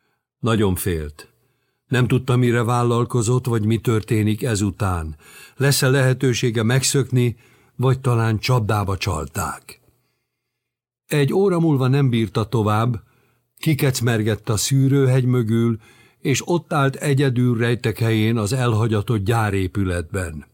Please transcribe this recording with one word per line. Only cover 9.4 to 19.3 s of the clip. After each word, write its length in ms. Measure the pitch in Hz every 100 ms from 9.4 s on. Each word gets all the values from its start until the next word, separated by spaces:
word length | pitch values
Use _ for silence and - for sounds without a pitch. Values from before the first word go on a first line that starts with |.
| 76 - - - _ _ _ _ _ _ _ _ _ _ _ _ -
Egy 260 | 151 139
óra 280 | 185 196 170
múlva 280 | 165 139 127
nem 220 | 139 135
bírta 340 | 117 110 -
tovább, 600 | 107 117 104 107 123 113 - _ _ _ _ -
kikecmergett 920 | 160 143 143 127 117 113 107 107 -
a 80 | 104
szűrőhegy 680 | - 135 135 139 135 131
mögül, 540 | 127 123 107 113 117 113 - - _ _
és 220 | - 123
ott 280 | - 175 -
állt 240 | 156 135 135
egyedül 600 | 151 135 139 120 123 113
rejtek 400 | 117 117 113 107
helyén 380 | 113 110 107 117
az 160 | 101
elhagyatott 720 | 131 120 107 113 107 101 110
gyárépületben. 1200 | 95